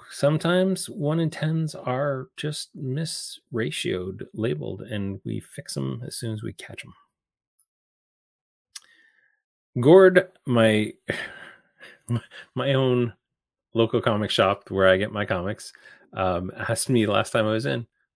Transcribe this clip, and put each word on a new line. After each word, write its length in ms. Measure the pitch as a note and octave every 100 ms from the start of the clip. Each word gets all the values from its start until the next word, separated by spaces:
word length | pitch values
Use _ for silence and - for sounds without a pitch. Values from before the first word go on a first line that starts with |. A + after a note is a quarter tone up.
| -
Sometimes 760 | - C#3+ D#3 E3 F3+ F#3+ F3+ -
one 320 | A3 D3 D#3+
in 120 | D#3+
tens 420 | - D#3 D#3+ D#3
are 560 | - B2+ B2+ C#3+ C3+ C3 -
just 320 | D3+ D3 - -
misratioed, 1500 | C3 C#3 D#3+ - - - - A2+ C3+ - A#2 F#2 F2+ G2 - D#3+
labeled, 460 | A2+ D3+ A2 G2
and 380 | - G#2 G2 G2 A2
we 140 | G#2+
fix 360 | - - - C#3
'em 280 | - B2 -
as 120 | -
soon 160 | A2+
as 100 | G#2+
we 100 | A2
catch 320 | - - - -
'em. 80 | - _ _ _ _ _ _ _ _ _ _ _ _ _ _ _ _ _ - _ _ _ _ _ _ _ _ _ B2+
Gord, 480 | B2 F#3 F#3 F#3 - _ -
my, 480 | A#2+ A2+ G#2+ G#2+ - - - - - - - _ _ - - -
<laughs> 460 | A#2 - - -
my 220 | B2+ C3 C3+
own 380 | C3 B2 A#2 - _ _ _ _ _
local 280 | A2+ A2+ A#2
comic 280 | A#2 G#2+ G2+
shop 400 | - F#2+ G2+ -
where 180 | F#2+ F#2+
I 100 | F#2
get 140 | G#2
my 140 | G#2 G#2
comics, 480 | F#2+ G2 G#2+ - - - - _
um, 380 | - F#2+ F2 F#2 -
asked 360 | - A#2 -
me 160 | B2 G#2
last 240 | G#2 -
time 160 | A#2 G#2+
I 60 |
was 120 | A2 C#3
in, 220 | B2 A2+ _ _